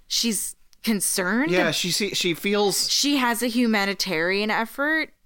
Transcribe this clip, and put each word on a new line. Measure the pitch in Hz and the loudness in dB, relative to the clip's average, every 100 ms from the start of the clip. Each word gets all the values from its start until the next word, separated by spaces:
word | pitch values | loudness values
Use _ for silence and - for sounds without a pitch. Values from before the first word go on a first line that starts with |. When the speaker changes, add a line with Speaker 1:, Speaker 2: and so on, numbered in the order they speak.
| - | -6
Speaker 1:
She's | - 233 214 - - - - | -2 -2 -2 -4 -10 -20 -8
concerned. | - 214 - - 180 220 311 | -2 0 0 -2 0 2 2
Speaker 2:
Yeah, | 180 170 | 2 2
she | 143 180 | 0 -2
see-, | 165 202 | -2 -2
she | - 185 | -2 -2
feels | 160 202 208 208 185 - | -2 0 2 2 2 0
Speaker 1:
She | - 277 285 | 0 2 2
has | 247 233 | 0 0
a | 247 | 0
humanitarian | 233 240 214 196 196 - 165 170 190 214 | 2 2 2 0 -2 -2 0 0 0 0
effort | 208 226 - 285 311 302 - | -2 -2 -2 0 0 -2 -8